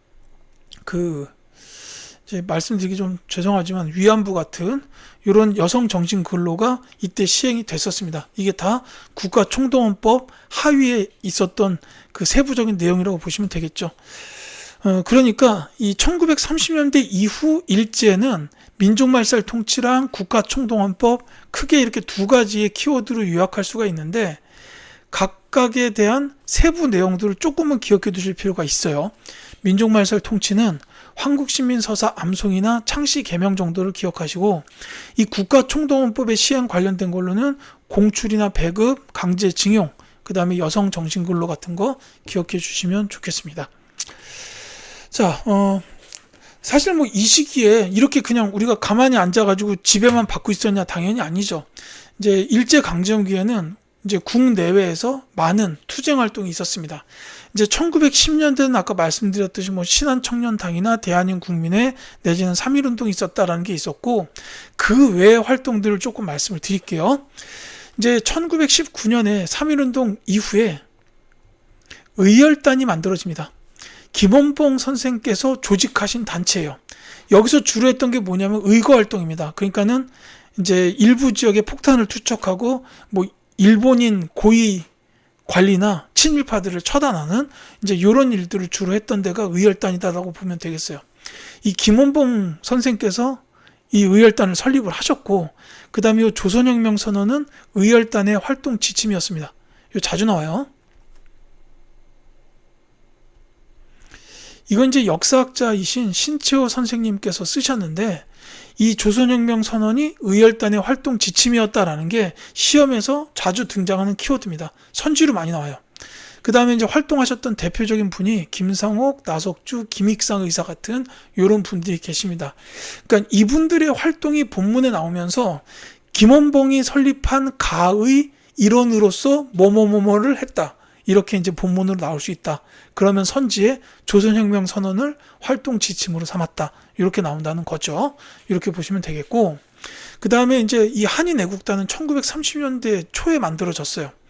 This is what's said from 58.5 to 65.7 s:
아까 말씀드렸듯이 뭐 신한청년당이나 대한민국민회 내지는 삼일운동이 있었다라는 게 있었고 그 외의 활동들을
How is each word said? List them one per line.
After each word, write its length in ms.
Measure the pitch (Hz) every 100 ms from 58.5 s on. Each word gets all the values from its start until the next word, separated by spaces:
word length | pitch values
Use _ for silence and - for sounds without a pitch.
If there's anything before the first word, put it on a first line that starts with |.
| 269 269
아까 200 | 247 -
말씀드렸듯이 760 | 185 165 - 208 196 190 - 190
뭐 140 | 185
신한청년당이나 1120 | 175 - 294 254 254 240 240 214 180 170 208 226
대한민국민회 1000 | 208 175 185 185 - 170 165 196 254 254 - -
내지는 320 | - 170 185
삼일운동이 560 | 180 - 277 269 233 226
있었다라는 520 | 185 180 - 175 170
게 120 | 180
있었고 540 | 175 - 147 240 233 160 - - - - -
그 340 | - 233 277
외의 280 | 180 196 226
활동들을 580 | 220 254 262